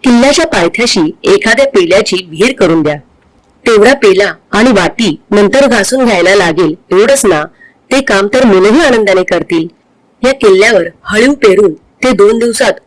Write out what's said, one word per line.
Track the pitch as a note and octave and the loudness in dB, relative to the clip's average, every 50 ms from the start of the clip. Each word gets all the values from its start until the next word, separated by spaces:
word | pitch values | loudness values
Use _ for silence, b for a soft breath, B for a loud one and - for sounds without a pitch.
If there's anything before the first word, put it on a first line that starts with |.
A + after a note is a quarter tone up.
| - | 0
किल्ल्याच्या | C4 A#3+ A#3+ B3 C#4 D4 - E4 D#4+ | 2 2 2 2 2 2 0 -2 -2
पायथ्याशी | D4 G3+ E3+ E3+ - - A#3+ A#3+ - F#3+ D#3+ - - _ - | -2 -2 -2 -2 -2 -4 -4 -4 -2 -2 -2 -4 -6 _ -2
एखाद्या | G3 G3 G3+ - A3+ A3 A#3 C#4 | 0 0 0 0 0 0 0 0
पेल्याची | C4+ C4+ G#3 F3+ D#3+ F3+ G3+ G#3+ - - F#3 F#3 F3 | 0 0 -2 0 2 0 0 0 -2 -6 -6 -8 -10
विहीर | D#3 D#3+ G3 C4 C4+ | -4 -4 -2 -2 0
करून | - G#3 E3+ E3 E3 | -2 0 0 0 0
द्या, | D3+ D3+ D3 D3 - _ _ _ _ _ _ _ _ _ _ _ _ A#3 | 0 -2 -4 -6 -10 _ _ _ _ _ _ _ _ _ _ _ _ 0
तेवढा | A3+ G#3+ G3+ A#3+ C#4 | 2 2 4 2 2
पेला | C#4 - G3+ F#3 F#3 G3+ F#3 E3 _ _ _ | 2 2 0 2 2 0 -4 -6 _ _ _
आणि | - B3+ A#3+ C4 | -2 0 0 2
वाटी | A#3+ G3 F3 D#3+ - - A#3 G3 D3 - _ _ | 2 0 0 -2 -4 -4 -4 -4 -4 -6 _ _
नंतर | G3+ G3+ G#3 G3 G3+ C4+ C#4+ C4 | 0 0 0 2 2 0 0 2
घासून | A#3 A3 G3 - B3 C4+ C4 | 0 -2 -2 -2 -2 0 0
घ्यायला | A#3 G#3+ F3 F3 F#3 G3 | 0 0 0 0 2 2
लागेल | G3+ F#3 E3+ D#3+ D#3+ F#3 D#3 D#3 - _ _ | 0 0 0 -2 -2 -2 -2 -4 -8 _ _
एवढंच | F3+ F#3 G#3 B3 C#4 C#4 - | 0 0 2 2 0 0 0
ना, | G#3 F3 D3+ D3+ - b b b b b b b _ | 0 -2 -2 -4 -8 b b b b b b b _
ते | - C#4 | -4 -4
काम | C4+ - A3 G3 G3 G3+ - | -2 -2 -2 -2 -2 0 0
तर | B3+ C4 | 0 2
मुलंही | A#3+ G3 F#3 F#3 G#3 A3 D4+ | 2 2 2 2 2 2 2
आनंदाने | E4+ C#4+ B3 A3+ G#3+ G3 F#3+ F#3 F#3 | 2 2 0 0 0 0 0 -2 -2
करतील. | - F#3 E3+ E3 - F3 E3 D#3+ E3+ _ _ _ _ _ _ _ _ _ _ - | -2 -4 -6 -4 -4 -4 -4 -4 -6 _ _ _ _ _ _ _ _ _ _ -2
या | B3+ C4+ | -2 -2
किल्ल्यावर | C4+ - G#3 F#3+ F#3+ G#3 A3+ A#3 F#3+ E3+ E3+ - _ _ | 0 2 2 4 4 2 2 2 0 -2 -4 -10 _ _
हळीव | - G3 G#3+ A#3 C4+ D4 | -6 -2 0 0 0 0
पेरून | - - G#3+ F#3 F3+ G#3 F#3 D#3 | 2 2 2 2 2 0 0 -2
ते | - _ _ _ _ - B3+ | -6 _ _ _ _ -4 -4
दोन | B3 F#3 G3+ G3+ A3+ A#3 | 2 2 2 2 2 0
दिवसात | A#3 A#3+ A3+ - C4 G#3+ - - _ | -2 -4 -2 -2 -2 -2 -2 -6 _